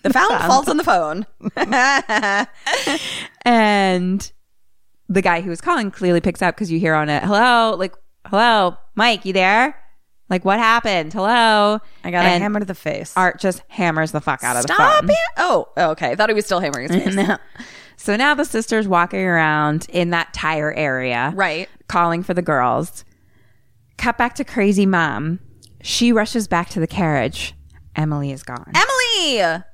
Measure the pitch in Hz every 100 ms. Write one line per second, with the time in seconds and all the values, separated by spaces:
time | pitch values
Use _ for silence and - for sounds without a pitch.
0 | - 262 392 - - 262 277 302 339 190
1 | 151 170 220 - - - 226 254 262 277
2 | - 214 208 202 - - 277 539 403 294
3 | - - - _ 240 233 214 202 190 180
4 | 180 196 - - _ _ - - _ _
5 | - 190 190 170 185 165 - 339 208 -
6 | 180 175 185 170 180 - 185 165 170 156
7 | 151 147 196 208 247 240 226 196 185 -
8 | - _ - 202 240 220 180 - - -
9 | 240 208 190 190 185 214 269 - - -
10 | _ _ - 185 190 208 226 233 226 185
11 | 156 196 196 240 226 214 208 214 - -
12 | - 175 180 175 208 208 196 175 156 151
13 | 160 185 180 - 196 180 - - 175 156
14 | 160 151 156 131 123 120 123 381 480 605
15 | 605 640 659 - 359 202 - - 165 160
16 | 143 127 214 214 202 180 170 131 139 180
17 | 190 196 190 190 - - - - - -
18 | - 208 277 294 330 226 226 220 202 175
19 | 175 196 185 170 156 151 151 156 - 175
20 | 170 170 165 - 156 156 151 147 147 131
21 | 127 120 135 175 185 160 190 - - 175
22 | 170 170 185 180 170 143 123 120 170 -
23 | - _ _ _ _ _ _ _ _ -
24 | 247 - 240 - 277 - 202 196 196 180
25 | 156 107 151 175 - - - - - -
26 | 240 220 214 233 202 175 180 - 160 -
27 | 165 143 120 - - - - - - -
28 | 156 147 143 135 - 123 - 320 508 523
29 | 494 427 320 233 175 165 -